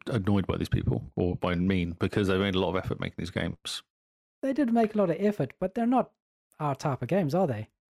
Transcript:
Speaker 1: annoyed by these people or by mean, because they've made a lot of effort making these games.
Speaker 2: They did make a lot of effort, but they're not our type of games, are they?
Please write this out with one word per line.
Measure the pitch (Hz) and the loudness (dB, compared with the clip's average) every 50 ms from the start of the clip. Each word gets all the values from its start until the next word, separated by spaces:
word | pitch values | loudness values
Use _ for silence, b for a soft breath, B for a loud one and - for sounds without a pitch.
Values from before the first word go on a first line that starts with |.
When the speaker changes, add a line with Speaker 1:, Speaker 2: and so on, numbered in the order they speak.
| - | -4
Speaker 1:
annoyed | - - 110 90 104 101 98 87 | -2 -2 0 2 2 2 2 2
by | - 87 | 0 -2
these | 87 82 - | -2 -2 0
people | - - - - - - - - - | -2 0 0 0 -2 -2 -4 -6 -2
or | - 95 87 - | -2 0 0 0
by | - - 92 87 | 0 -2 0 0
mean, | 85 90 95 98 90 85 85 85 - | 2 2 2 2 2 0 -2 -2 -2
because | 101 92 - 107 101 92 | -4 -2 0 0 2 2
they've | 95 92 | 2 2
made | 101 101 92 | 2 2 2
a | 92 | 0
lot | 95 85 | 0 0
of | 90 | 0
effort | 92 - - - - | -2 -2 -4 -6 -6
making | - 90 - | -6 -8 -8
these | - 85 85 | -8 -8 -6
games. | - - 85 85 - - - - - - - _ _ _ _ _ _ _ _ _ _ _ | -4 -4 -4 -4 -6 -8 -10 -10 -10 -10 -12 _ _ _ _ _ _ _ _ _ _ _
Speaker 2:
They | - 269 269 | -4 -2 0
did | 294 294 226 226 | 0 0 2 4
make | 233 226 214 220 | 2 2 2 2
a | |
lot | 208 196 170 | 2 2 2
of | 156 - | 2 2
effort, | 202 208 208 - 139 123 - _ | 0 0 2 0 -2 -4 -4 _
but | 185 185 - | -6 -4 -2
they're | 233 226 | -2 0
not | 240 262 247 180 - _ _ _ _ _ _ _ _ _ - | 2 2 2 2 0 _ _ _ _ _ _ _ _ _ -6
our | 151 147 135 | -4 -4 -2
type | - - 156 127 - | -2 -2 -2 -2 -2
of | 123 120 | -2 0
games, | 165 202 175 139 147 | 0 2 2 2 2
are | 180 196 | 2 2
they? | 139 113 104 107 - _ _ _ _ _ | 0 0 -4 -8 -10 _ _ _ _ _